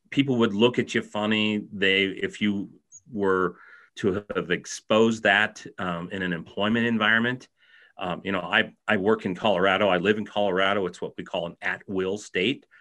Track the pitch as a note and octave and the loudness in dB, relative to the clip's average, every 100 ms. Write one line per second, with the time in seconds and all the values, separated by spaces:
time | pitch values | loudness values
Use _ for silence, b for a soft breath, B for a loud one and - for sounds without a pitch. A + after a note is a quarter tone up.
0 | - C#3 C#3 A#2+ G#2+ G2+ A#2+ A#2+ A2+ A2+ | -6 -2 0 2 2 4 2 2 -2 -4
1 | A2 G#2+ G#2+ G#2+ G#2+ G#2 - G#2 F#2+ G2 | -4 -4 0 0 0 -2 -6 -2 2 2
2 | F#2+ - F#2+ - G#2+ G2+ F2+ - _ - | 0 -2 -6 -2 -2 -2 -6 -14 _ -20
3 | - G#2+ G2 F#2 F2 - B B B - | -12 -2 2 2 0 -4 B B B -4
4 | G2+ G2 - F#2 D#2+ F2 - - - A2 | -2 -2 -4 -6 -2 -4 -6 -10 0 4
5 | A2+ A2+ G#2 G2+ G#2+ - - - F#2 E2+ | 4 2 4 4 2 -4 -16 -8 -6 -6
6 | F2+ F#2+ F2+ E2 D#2 - G#2 A#2 A#2 A2+ | -6 -6 -4 -6 -6 -4 0 0 0 2
7 | G#2 A2+ A#2 B2 - _ b b b - | 2 2 0 -4 -12 _ b b b -10
8 | F#2 E2 F#2+ F#2+ E2+ G#2+ F#2 - - G#2+ | -8 -6 -4 -4 0 0 0 -4 -2 0
9 | G2+ A2 G2+ F2 A2+ F2+ F#2+ F#2+ G#2 F2+ | 2 0 -2 -2 0 4 4 4 4 4
10 | F#2+ G#2+ G2+ G#2+ G2+ F#2 G2 G#2 F2 - | 2 0 -2 -2 0 2 0 0 -2 -6
11 | F2 - - F#2 E2+ - F#2 F#2+ - F#2+ | -12 -10 -8 -8 -8 -8 -8 -8 -6 -4
12 | F#2 G#2 - F#2 G2+ C#3+ _ b | -2 -4 -4 -2 -2 -2 _ b